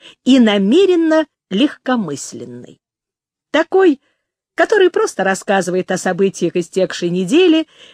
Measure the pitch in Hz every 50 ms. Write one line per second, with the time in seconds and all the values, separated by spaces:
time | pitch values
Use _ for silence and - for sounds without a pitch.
0 | - - - _ - 254 269 262 233 214 202 208 190 196 254 359 403 370 359 330
1 | 330 311 311 320 311 - _ _ _ - 185 202 285 285 - - - 254 254 233
2 | 196 151 143 131 - - - 117 120 123 120 123 - - - _ _ _ _ _
3 | _ _ _ _ _ _ _ _ _ _ - 285 320 - - 381 381 349 269 -
4 | _ _ _ _ _ _ _ _ _ _ _ - - - 440 403 370 349 - 415
5 | 440 - - - 185 190 190 - - - 196 190 170 180 175 185 180 - 185 -
6 | - 190 180 170 196 196 - - 180 170 - 180 170 - - 185 185 - - -
7 | 175 175 175 185 190 175 247 339 370 349 311 320 311 - _ _ - -